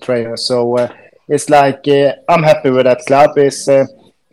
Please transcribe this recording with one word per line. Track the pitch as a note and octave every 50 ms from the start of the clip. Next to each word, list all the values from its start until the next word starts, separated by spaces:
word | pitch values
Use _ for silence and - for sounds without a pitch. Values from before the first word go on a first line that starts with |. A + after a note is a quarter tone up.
trainer. | - - B2 A#2 A#2 A#2 A#2
So, | A2+ - - B2+ B2 A#2+ A#2+ A#2+
uh, | B2 B2 A#2+ - - - _ _ _ _ -
it's | D3 C#3 - -
like, | D3 C#3+ C#3 C#3 C3+ - - D3
uh, | C#3+ C#3 C#3+ C#3 - - _ -
I'm | E3+ E3 D#3
happy | D#3 D3+ - - C3+
with | B2+ B2+ B2+
that | B2+ B2 - -
club. | - C3+ C#3 D3+ D3 - D3
It's, | C#3 C#3 - - - C#3
uh, | C#3 C3+ C3+ C3 - _ _ _ _ _ _ _